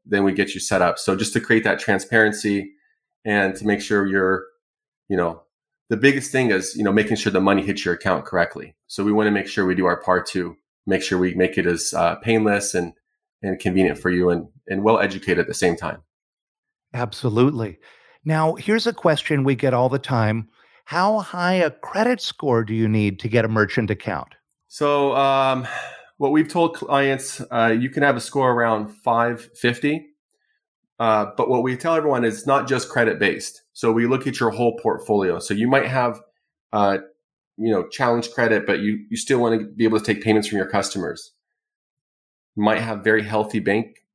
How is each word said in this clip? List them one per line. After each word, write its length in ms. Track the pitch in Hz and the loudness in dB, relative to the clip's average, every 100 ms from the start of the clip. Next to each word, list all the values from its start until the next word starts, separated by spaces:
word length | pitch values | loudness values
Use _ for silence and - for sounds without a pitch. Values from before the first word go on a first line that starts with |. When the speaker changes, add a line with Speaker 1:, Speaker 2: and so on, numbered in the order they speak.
| - | -4
Speaker 1:
then 180 | 101 | 0
we 80 | 98 | 2
get 220 | 95 98 | 0 -2
you 60 | 95 | -4
set 200 | - 95 | -2 2
up. 180 | 87 - | 2 0
So 160 | - | -2
just 200 | 95 107 | -2 -2
to 60 | 117 | -2
create 240 | - 113 | 2 2
that 140 | 107 87 | 2 -2
transparency 920 | - 98 - 113 107 107 104 101 98 - _ _ _ _ | 0 -2 2 2 2 0 -2 -4 -6 -14 _ _ _ _
and 320 | 110 104 98 92 | -2 0 0 0
to 100 | 104 | 0
make 160 | 101 | 0
sure 240 | - 104 98 | 0 0 0
you're, 380 | 98 92 92 - _ _ _ _ _ - | 0 0 0 -6 _ _ _ _ _ -4
you 80 | 95 | -2
know, 260 | 85 82 _ _ _ _ - | -2 -4 _ _ _ _ -6
the 60 | 110 | 2
biggest 360 | 135 135 131 | 2 2 0
thing 180 | 135 120 | 0 2
is, 240 | 95 95 | 0 -2
you 80 | - | -2
know, 100 | 104 | 2
making 260 | 104 107 107 | 2 2 0
sure 120 | 104 | 0
the 100 | 95 | 2
money 220 | 98 98 | 2 2
hits 220 | 98 98 | 0 -4
your 80 | 92 | -4
account 320 | 87 95 82 | -2 -2 -2
correctly. 520 | - 87 85 - - _ - | -2 -2 -2 -4 -16 _ -12
So 180 | - | -4
we 80 | 104 | 0
wanna 180 | 107 107 | 2 2
make 160 | 104 - | 0 -2
sure 200 | - 92 | -2 0
we 80 | |
do 120 | 90 90 | 2 0
our 140 | 87 | 0
part 260 | - 92 - | 0 0 -2
to 280 | 95 85 - _ _ - | -6 -6 -10 _ _ -2
make 160 | 92 | -2
sure 160 | - 92 | 0 0
we 160 | 92 | 2
make 240 | 90 92 92 | 2 0 0
it 80 | 87 | -2
as, 260 | 85 - | -2 -2
uh, 220 | 85 85 80 | 0 0 0
painless 580 | 113 113 107 101 - | 0 2 2 0 -2
and, 200 | 92 85 - _ _ _ _ | -4 -4 -8 _ _ _ _
and 160 | 98 92 | -6 -4
convenient 400 | 95 92 90 73 | 0 2 2 2
for 120 | 90 | 0
you 200 | 90 90 | 2 2
and, 180 | 87 71 _ - | 0 -4 _ -8
and 140 | 95 | 0
well 160 | 107 110 | 2 4
educated 400 | 101 95 - 87 | 2 -2 0 0
at 100 | 82 | 0
the 60 | |
same 220 | - 90 85 | 0 0 0
time. 260 | 80 - _ _ _ _ _ _ _ _ _ | -6 -10 _ _ _ _ _ _ _ _ _
Speaker 2:
Absolutely. 840 | 120 120 - 123 107 135 131 107 80 - - _ _ | -8 -8 -4 -2 2 2 2 -6 -10 -20 -20 _ _
Now, 300 | 151 156 160 | -2 0 0
here's 320 | - - 220 226 | -2 0 0 0
a 80 | |
question 500 | - 170 147 - 147 | 0 0 2 0 0
we 100 | 135 | 2
get 200 | 131 139 | 2 2
all 160 | 123 127 | 2 2
the 80 | 135 | 0
time. 500 | - 123 107 113 107 _ _ _ - | 0 0 2 0 -6 _ _ _ -4
How 320 | 165 196 220 | 0 2 0
high 380 | 185 180 175 185 | -4 -2 0 2
a 140 | 156 | 0
credit 520 | - - 190 240 240 | -2 -6 0 0 0
score 420 | - - 143 117 | -4 -6 0 0
do 80 | 110 | 0
you 160 | 110 110 | 0 2
need 320 | 107 104 95 | 2 0 -2
to 80 | 110 | -2
get 160 | 120 | 0
a 40 | 110 | 2
merchant 420 | 110 104 - 104 | 2 2 0 -2
account? 440 | 104 - 78 62 _ _ _ _ | -4 -6 -8 -8 _ _ _ _
Speaker 1:
So, 460 | - 147 143 139 | -4 0 2 2
um, 540 | 131 139 135 135 131 120 - - - - - | 2 2 2 2 0 -4 -10 -12 -16 -20 -4
what 160 | 139 | 2
we've 160 | 151 156 | 2 2
told 260 | 175 165 | 2 0
clients, 640 | - - 139 139 135 - - 120 | -2 -2 0 2 0 -4 -10 -4
uh, 240 | 120 113 113 | 2 2 2
you 120 | 127 | 0
can 120 | - | 2
have 140 | 143 123 | 2 2
a 40 | |
score 300 | - 139 127 | -2 0 2
around 380 | 120 117 107 104 | 2 2 0 -4
five 640 | - 120 117 120 117 - | -6 0 2 0 -2 -12
fifty. 500 | - 120 123 147 160 - _ _ _ _ _ _ _ _ - | -2 -2 0 -2 -2 -6 _ _ _ _ _ _ _ _ -2
Uh, 280 | 117 107 104 - | 2 2 0 -2
but 120 | 117 | 0
what 140 | 123 | 2
we 140 | 127 127 | 0 -2
tell 180 | 165 | -2
everyone 300 | 160 151 127 | 0 0 0
is 200 | 117 104 | 0 -2
not 220 | 139 139 127 | 0 0 2
just 220 | 127 - | -2 -2
credit 320 | 127 113 80 | 0 2 2
based. 420 | 101 - - - _ | 0 0 -8 -14 _
So 200 | - 117 | -2 0
we 140 | 113 120 | 2 2
look 200 | 131 135 | 0 -2
at 140 | 117 | -2
your 100 | 117 | -2
whole 260 | 107 117 117 | 0 -2 0
portfolio. 600 | 113 - - 104 92 85 | -2 -2 0 0 2 -2
So 160 | - | -2
you 140 | 104 117 | -2 2
might 180 | 139 156 | 2 0
have, 340 | 131 123 110 - _ _ _ _ | -2 -2 -4 -14 _ _ _ _
uh, 260 | 107 98 95 - _ _ _ _ - | 0 0 0 -6 _ _ _ _ -4
you 140 | 113 | 0
know, 160 | 101 - | 0 -2
challenged 480 | - 123 117 113 | -2 0 0 -2
credit, 320 | - 117 104 101 | -2 0 0 0
but 140 | 85 | -2
you, 240 | 104 107 - | -2 -4 -6
you 80 | 117 | -6
still 220 | - 127 | 0 0
wanna 220 | 120 110 | 2 0
be 240 | 107 - | -4 -2
able 160 | 110 107 | 2 2
to 40 | |
take 200 | 117 104 | 0 0
payments 240 | 110 107 107 | 2 2 2
from 100 | 101 | -4
your 100 | 92 | -2
customers. 640 | 101 95 98 78 71 - _ _ _ _ _ _ _ _ _ _ _ _ 104 | -2 -4 -6 -8 -8 -16 _ _ _ _ _ _ _ _ _ _ _ _ -2
You 80 | |
might 160 | 104 110 | 0 0
have 240 | 113 101 | -4 -2
very 180 | 107 110 | 2 2
healthy 380 | 104 107 107 110 | 2 -2 -2 -2
bank, 380 | 98 104 117 - _ | 0 0 -2 -10 _